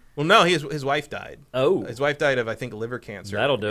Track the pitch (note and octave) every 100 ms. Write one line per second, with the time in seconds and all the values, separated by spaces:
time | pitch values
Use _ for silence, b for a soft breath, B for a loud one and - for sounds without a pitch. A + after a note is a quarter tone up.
0 | - - D3+ G#3+ F3 F3 D3 D#3 C3+ D3
1 | D3 G2+ - C#2 - B2+ C#3 F#3 G2+ A2+
2 | C#3+ C#3+ D3+ B2+ A2+ G#2+ C3 G#2+ A#2 B2
3 | - G2+ G2 G2+ C3 B2+ G#2+